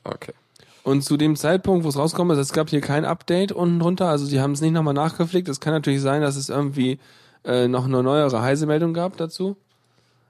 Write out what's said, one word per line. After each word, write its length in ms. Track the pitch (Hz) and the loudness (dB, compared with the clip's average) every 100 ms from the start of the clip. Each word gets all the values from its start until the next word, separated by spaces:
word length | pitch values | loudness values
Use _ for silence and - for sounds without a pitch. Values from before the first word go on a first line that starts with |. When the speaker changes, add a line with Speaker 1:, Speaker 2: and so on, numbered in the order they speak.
Speaker 1:
Okay. 300 | - - - - _ _ - - | -14 -12 -14 -18 _ _ -20 -8
Speaker 2:
Und 200 | 131 139 | 0 0
zu 140 | 139 143 | 2 2
dem 180 | 151 147 | 2 2
Zeitpunkt, 480 | 147 190 196 180 156 | 2 0 2 0 0
wo 40 | |
es 80 | 139 | 0
rausgekommen 400 | 160 190 180 147 | -2 0 2 2
ist, 40 | 139 | 0
es 60 | |
gab 160 | 160 156 | -2 0
hier 120 | 147 | -2
kein 240 | 139 143 - | 0 -2 -2
Update 460 | 170 - 175 196 | -4 -2 0 0
unten 280 | - 175 170 | 0 0 2
drunter, 280 | 170 185 180 | 0 0 0
also 200 | 147 143 | 0 0
die 120 | 135 | 0
haben 140 | 139 | 0
es 80 | 143 | 0
nicht 100 | 160 | 0
nochmal 220 | 165 151 | 2 0
nachgepflegt. 540 | 143 160 - 165 180 180 | 0 -2 -2 0 0 -2
Es 100 | 135 | -4
kann 140 | 156 | -2
natürlich 280 | 156 147 139 | 0 0 0
sein, 200 | 135 147 | 2 2
dass 140 | 143 139 | 0 -2
es 120 | 135 | -4
irgendwie, 500 | 135 143 139 127 135 - - _ _ | -2 -2 0 -2 -2 -10 -20 _ _
äh, 240 | - 123 123 | -2 0 2
noch 180 | 127 131 | 0 0
eine 160 | 127 | 0
neuere 400 | 127 151 143 113 | 2 2 2 0
Heise-Meldung 520 | 123 143 151 151 170 | 0 0 0 0 0
gab 240 | 165 185 190 | -2 -4 -6
dazu. 400 | 165 - 185 202 _ _ _ _ _ _ _ | -8 -6 -6 -6 _ _ _ _ _ _ _